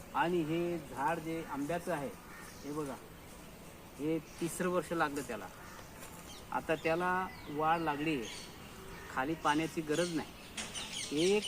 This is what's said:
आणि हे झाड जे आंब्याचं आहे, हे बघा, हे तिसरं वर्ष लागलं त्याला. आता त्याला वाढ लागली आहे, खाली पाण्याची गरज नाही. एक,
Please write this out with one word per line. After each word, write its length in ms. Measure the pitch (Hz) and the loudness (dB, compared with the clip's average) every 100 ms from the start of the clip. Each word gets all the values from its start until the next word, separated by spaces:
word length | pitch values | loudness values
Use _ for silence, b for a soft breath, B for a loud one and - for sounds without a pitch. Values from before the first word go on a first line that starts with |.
| - | -2
आणि 280 | - 165 180 | 2 4 4
हे 360 | 151 165 175 170 | 4 2 2 0
झाड 400 | 139 127 151 165 | -4 0 2 2
जे 260 | 160 165 156 | 0 -4 -2
आंब्याचं 400 | 139 143 170 180 | -2 0 0 0
आहे, 160 | 156 131 - - - - - | 0 -2 -6 -12 -14 -12 -10
हे 80 | 143 | -6
बघा, 220 | 147 143 120 - - - - - - - - - - | -2 -4 -6 -10 -14 -14 -14 -14 -14 -14 -14 -14 -2
हे 200 | 151 160 | 0 0
तिसरं 500 | - - 170 - 180 | -2 -4 -2 2 2
वर्ष 240 | 180 147 | 4 2
लागलं 280 | 170 151 143 | 2 2 2
त्याला. 240 | 127 107 92 - - - - - - - - - - | -4 -6 -8 -10 -12 -12 -14 -14 -12 -12 -12 -12 -4
आता 220 | - - | 0 2
त्याला 520 | 156 160 165 180 185 185 - - | 2 4 4 4 4 0 -4 -4
वाढ 300 | 147 156 170 | 2 4 4
लागली 340 | 160 143 156 | 4 2 2
आहे, 100 | 139 104 - - - - - - - - | 2 0 -6 -10 -12 -14 -12 -12 -10 -4
खाली 200 | 131 135 | 0 0
पाण्याची 460 | 160 151 151 160 170 | 4 4 6 4 0
गरज 340 | 151 151 175 | 2 2 4
नाही. 140 | 156 113 - - - - - - - - 143 | 0 -2 -8 -10 -8 -6 -6 -6 -6 0 4
एक, 260 | 180 208 | 6 6